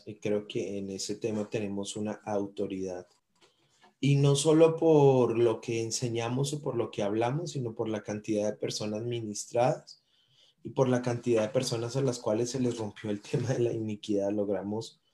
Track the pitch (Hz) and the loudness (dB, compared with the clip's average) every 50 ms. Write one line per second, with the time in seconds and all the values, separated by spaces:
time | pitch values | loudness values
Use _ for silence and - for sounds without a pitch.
0 | - - 104 - - 107 104 104 104 - - 120 - 92 101 101 98 98 98 95 | -14 -14 -14 -6 -2 0 0 0 -2 -2 -4 -4 -4 -4 -6 -6 -6 -6 -6 -8
1 | - - 104 101 - 113 107 107 104 104 - 117 104 98 101 98 98 - - 107 | -6 -6 -6 -4 -2 -2 -2 -2 -4 -4 -4 -4 -4 -4 -4 -6 -6 -6 -6 -6
2 | 107 107 104 - - 110 107 101 101 101 101 - 104 92 98 92 92 95 90 90 | -4 -6 -6 -6 -6 -4 -2 -2 -2 -4 -6 -6 -6 -6 -4 -6 -6 -6 -6 -8
3 | 92 - _ _ _ _ _ _ _ _ _ _ _ _ _ _ _ _ _ _ | -10 -14 _ _ _ _ _ _ _ _ _ _ _ _ _ _ _ _ _ _
4 | - 139 143 139 139 143 139 139 - 160 156 156 165 160 160 165 165 165 160 147 | 2 2 4 6 6 6 4 4 6 6 8 8 8 6 6 4 4 6 8 8
5 | 143 139 135 131 123 113 113 113 120 117 110 110 - - 117 113 113 110 110 - | 8 8 8 6 4 4 4 4 4 4 2 0 -4 -4 -4 -2 -2 -2 -4 -4
6 | - 120 113 117 117 117 123 131 143 139 151 151 - 143 120 117 110 - - - | -4 -2 -2 -2 -2 -2 -2 -2 -2 -2 -4 -6 -6 -4 -2 -2 -4 -4 -2 -4
7 | 107 101 104 110 117 120 135 151 180 156 - 139 123 117 107 - 117 110 110 107 | -2 -2 0 0 0 0 0 -2 -4 -4 -6 -4 -6 -6 -4 -4 -4 -2 -2 -4
8 | 104 - 104 104 107 - 107 104 104 107 107 - - 117 - - 110 107 107 107 | -4 -6 -8 -8 -4 -2 -2 0 0 0 -2 -4 -6 -6 -4 -4 -4 -4 -4 -4
9 | 113 120 120 117 113 104 104 - - - - 117 120 131 160 - - - - _ | -4 -4 -4 -6 -6 -6 -8 -8 -10 -4 0 2 2 2 2 0 -6 -14 -20 _
10 | _ _ _ _ _ _ _ _ _ _ _ _ _ 113 - - 135 123 127 123 | _ _ _ _ _ _ _ _ _ _ _ _ _ -8 0 2 2 4 4 2
11 | 123 127 117 113 - 120 120 107 107 107 - 131 123 - 120 113 117 117 - 135 | 0 -2 -4 -2 0 0 2 2 2 2 0 -2 -2 0 -2 -4 -4 -2 -2 0
12 | 135 131 123 - - 113 110 113 120 120 - 131 127 123 113 110 110 104 - - | 0 0 -2 -2 -2 -2 0 0 0 -2 -2 -2 0 0 -2 -2 -6 -8 -8 -8
13 | - 107 101 101 - - - 139 117 110 131 117 120 117 113 113 110 110 104 101 | -6 -6 -6 -6 -6 -4 -2 -2 0 0 0 0 0 0 0 -2 -4 -6 -6 -8
14 | - - 107 101 98 101 104 104 101 98 101 92 92 101 107 110 113 - - _ | -4 -2 -2 0 0 0 0 -2 -2 -2 -2 -4 -4 -4 -6 -6 -8 -10 -14 _
15 | _ _ | _ _